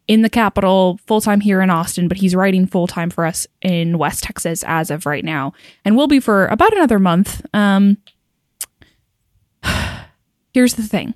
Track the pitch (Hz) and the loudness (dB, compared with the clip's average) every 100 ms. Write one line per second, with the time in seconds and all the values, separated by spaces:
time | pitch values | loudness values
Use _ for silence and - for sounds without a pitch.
0 | - 220 220 240 208 - 190 190 185 180 | 0 2 2 2 0 0 2 4 2 -2
1 | - 220 220 208 202 190 190 165 170 - | -2 0 2 2 2 2 2 0 -2 -2
2 | 175 185 190 180 196 185 185 185 175 - | -2 0 0 2 2 2 0 0 -2 -4
3 | 170 175 160 - - _ 190 170 165 170 | -6 -4 -4 -4 -12 _ -4 -2 -2 -2
4 | 147 - - - 170 165 - 165 165 151 | -2 -4 -10 -8 -6 -6 -4 -4 -4 -6
5 | 147 147 - 156 135 - - _ 196 226 | -6 -6 -6 -6 -6 -10 -20 _ 0 2
6 | 294 277 - 202 185 220 381 415 285 208 | 4 2 2 2 2 2 2 4 2 4
7 | 190 170 202 - - 208 202 196 202 202 | 2 2 0 -4 -6 0 2 4 4 2
8 | _ _ _ _ _ - - _ - _ | _ _ _ _ _ -18 -18 _ -20 _
9 | _ _ _ _ _ _ - - - - | _ _ _ _ _ _ -6 -4 -6 -10
10 | - _ _ _ _ 254 247 240 214 190 | -18 _ _ _ _ 2 2 0 -4 -4
11 | - | -6